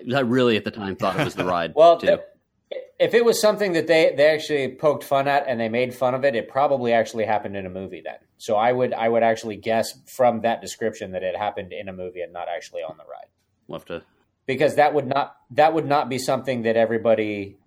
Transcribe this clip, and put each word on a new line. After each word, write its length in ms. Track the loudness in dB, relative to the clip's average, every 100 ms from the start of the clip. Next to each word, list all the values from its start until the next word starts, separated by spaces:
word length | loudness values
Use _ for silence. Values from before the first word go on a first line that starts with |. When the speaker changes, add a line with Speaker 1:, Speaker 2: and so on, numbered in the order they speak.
| -4 -2
Speaker 1:
I 40 |
really, 380 | 2 2 4 2
at 80 | -2
the 60 |
time, 240 | -6 -8 -2
thought 220 | -2 -2
it 40 | -2
was 80 | -2
the 100 | -2
Speaker 2:
<laughs> 0 |
Speaker 1:
ride, 280 | -2 0 6
Speaker 3:
Well, 220 | 6 6
Speaker 1:
too. 100 | 4
Speaker 3:
th-, 120 | 0 -2 _ _ _ _ -14 -12 -2
if 140 | 2
it 100 | 4 4
was 140 | 4
something 300 | 2 2 0
that 140 | 0 2
they, 260 | 4 4 4
they 120 | 4
actually 460 | 4 0 -2 -2 0
poked 280 | 0 0 0
fun 220 | 0 2
at 180 | 0 0
and 120 | -2
they 100 | -2
made 260 | -2 -2 -2
fun 180 | -2
of 100 | 0 0
it, 100 | 0
it 120 | -2
probably 420 | 0 0 0 2
actually 300 | 2 2 -2 -2
happened 300 | -2 -4 -8
in 100 | -10
a 40 |
movie 320 | -10 -12 -12
then. 140 | -14 -16 _ _
So 180 | -4 0
I 140 | 2
would, 200 | 2 -2
I 140 | -2 0
would 140 | 2
actually 320 | 2 0 -4 -8
guess 380 | -2 -2 -2 -8 -12
from 360 | 0 2 2
that 200 | -2 -4
description 500 | -6 -6 -6 -6 -8
that 100 | -6
it 120 | -6 -4
happened 340 | -4 -6 -10
in 140 | -12 -12
a 40 |
movie 280 | -12 -12 -10
and 100 | -12
not 140 | -10 -8
actually 280 | -8 -10 -12
on 160 | -12 -14
the 60 |
ride. 240 | -18 -18 -20 _ _ _ -16
Speaker 1:
We'll 120 | -14
have 60 | -12
to 160 | -12 -14 _ _ _ -8
Speaker 3:
Because 300 | 0 2 4
that 180 | 2
would 140 | 2 -2
not, 280 | -4 -4 -10 _
that 220 | 2 4
would 120 | 2 0
not 240 | 0 0
be 80 | -4
something 440 | -2 -2 -2 -2
that 120 | 0 2
everybody, 800 | 2 2 2 2 0 -4 -8 -14